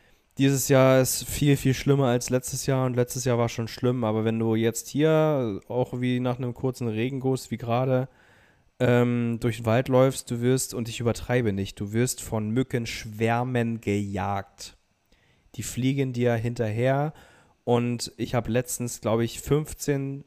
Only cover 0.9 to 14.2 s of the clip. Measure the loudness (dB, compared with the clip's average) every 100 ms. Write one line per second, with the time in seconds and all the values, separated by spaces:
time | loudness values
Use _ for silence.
0.9 | 6 4 0 -6 0 2 4 2 0 2
1.9 | 2 4 0 0 -2 -2 -6 -2 0 0
2.9 | 0 -2 -2 0 0 0 -2 -8 -2 -2
3.9 | 0 0 0 0 0 2 2 2 -2 -4
4.9 | 0 2 4 2 2 -2 -4 -6 -4 -2
5.9 | -2 -2 0 -2 -2 -6 -4 -6 -4 -4
6.9 | -2 -2 -2 -2 -2 -4 -8 -2 0 2
7.9 | 0 -2 _ _ _ _ _ _ -2 2
8.9 | 4 4 2 0 0 -2 -2 2 2 4
9.9 | 4 4 2 -4 -2 2 2 0 -6 -6
10.9 | -4 -2 -2 0 0 0 0 -4 -6 -4
11.9 | 0 0 -2 -6 -4 -2 0 0 -2 -4
12.9 | -8 -10 -2 0 2 0 0 0 -2 -2
13.9 | -2 -2 -4